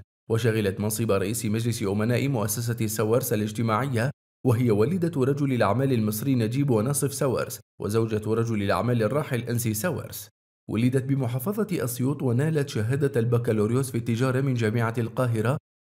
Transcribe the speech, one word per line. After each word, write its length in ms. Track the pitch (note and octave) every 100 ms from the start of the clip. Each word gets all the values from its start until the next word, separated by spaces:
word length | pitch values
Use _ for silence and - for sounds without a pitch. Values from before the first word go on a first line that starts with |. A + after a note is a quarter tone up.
| - _ -
وشغلت 500 | A2+ A#2+ A2 G2 F#2
منصب 320 | G#2 G#2+ A2+
رئيس 340 | G2 F#2+ A#2 A2
مجلس 380 | A2 A#2 A#2
أمناء 440 | G2+ G2+ G#2+ A#2+ C3+
مؤسسة 600 | C3 G#2 - A#2 A#2 A2
سوارس 460 | - A2 A#2+ -
الاجتماعية، 800 | A2 G#2+ G#2+ A2+ G#2+ C#3 A#2 B2+ - _ _ C3
وهي 260 | A#2+ B2
والدة 500 | G#2 A#2 F#3 E3 D3+
رجل 300 | B2+ C#3+ C#3
الأعمال 400 | B2 G2+ A2+ C3+
المصري 420 | B2 G#2+ G#2+ C#3 B2+
نجيب 340 | A2 B2+ C#3+
وناصف 440 | A2 A#2 C#3+ -
سوارس، 460 | - C#3+ F2+ - - _ -
وزوجة 520 | G2 A2+ A2+ G#2 G#2
رجل 300 | A2+ A#2 G#2+
الأعمال 400 | G2 F2+ A#2 B2
الراحل 360 | A2 C#3 - A#2+
أنسي 340 | - A#2 A#2
سوارس. 560 | G#2 F3+ G#2+ - - - _ _ _ -
ولدت 340 | G#2 B2 C3
بمحافظة 800 | B2+ C#3 B2 B2 G3 G#3 G#3 E3+
أسيوط، 400 | B2+ - B2+ C#3+
ونالت 460 | B2+ A#2+ D#3 D#3+ C#3+
شهادة 500 | - G#2+ C#3 C#3+ B2+
البكالوريوس 720 | A#2 A#2+ A#2+ A2 G#2 B2 B2
في 60 | A#2+
التجارة 440 | A#2 A2+ C3 B2+
من 120 | C#3
جامعة 400 | B2 A2 A#2 A2+ A#2
القاهرة، 600 | A2+ - B2+ A2+ A2+ D3+ _ _